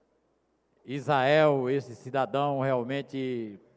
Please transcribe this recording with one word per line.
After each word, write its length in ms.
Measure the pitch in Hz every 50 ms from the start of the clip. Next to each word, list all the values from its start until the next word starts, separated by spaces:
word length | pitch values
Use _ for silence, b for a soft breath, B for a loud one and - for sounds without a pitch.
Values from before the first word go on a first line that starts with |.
| _ _ _ _ _ _ _ _ _ _ _ _ _ _ _ _
Isael, 840 | _ - 131 143 123 135 147 135 127 139 151 156 156 151 143 135 127 123
esse 260 | 139 139 123 123 117
cidadão 680 | - - 131 123 135 131 107 131 139 147 147 139 135
realmente 1000 | 131 135 131 123 117 123 135 139 139 - - 135 131 127 127 120 113 107 101 95 - _ _